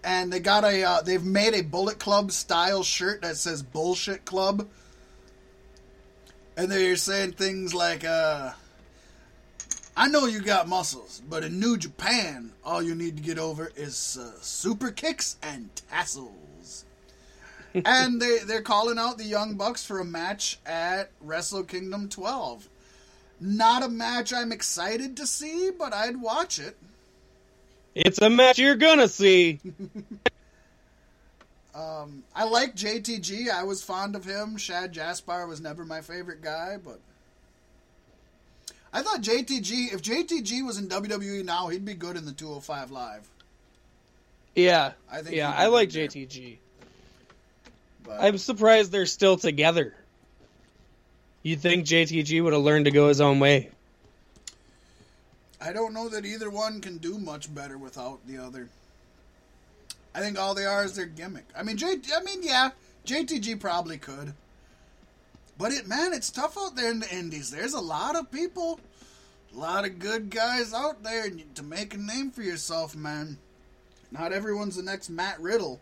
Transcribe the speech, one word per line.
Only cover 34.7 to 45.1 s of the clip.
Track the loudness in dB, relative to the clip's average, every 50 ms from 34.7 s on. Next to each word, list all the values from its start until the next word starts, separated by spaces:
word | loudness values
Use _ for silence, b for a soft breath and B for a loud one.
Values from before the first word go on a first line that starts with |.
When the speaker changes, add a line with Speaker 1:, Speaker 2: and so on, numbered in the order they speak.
| -6 -6 -6 -6
Speaker 1:
Jaspar | -8 -8 -8 -6 -8 -8 -8 -8 -6 -6 -6
was | -8 -10 -12
never | -12 -12 -12 -12 -12
my | -12 -12 -12
favorite | -12 -12 -12 -12 -12 -12 -14 -12
guy, | -10 -8 -8 -6 -8 -8 -10 -12 -14
but | -18 -20 -20 _ _ _ _ _ _ _ _ _ _ _ _ _ _ _ _ _ _ _ _ _ _ _ _ _ _ _ _ _ B B B B B B B B B
I | -8 -4
thought | -2 -2 -2 -2
J | 0 0 0 0 0
T | -2 -6 -6
G, | -4 -4 -4 -4 -4
if | -4 -6 -8
J | -4 -4 -2 -2 -2
T | -2 -4 -4
G | -4 -4 -4 -4 -4
was | -6 -6
in | -8 -6 -4
W | -4 -6 -4 -4
W | -4 -4 -4 -6 -6 -6
E | -4
now, | -4 -2 -2 -2 -4
he'd | -6 -6 -6
be | -8 -10
good | -10 -10 -10 -10
in | -10 -10
the | -12 -12
two | -12 -12 -12
oh | -12 -14
five | -10 -10 -10 -10 -10 -12
Live. | -10 -12 -12 -12 -12 -16 -20 _ _ _ -20 _ _ _ _ _ _ _ _ _ _ _ _ _ _ _ _ _ _ _ _ _ _
Speaker 2:
Yeah. | 6 6 8 8 6 4 2 -2 _ _
Speaker 1:
I | _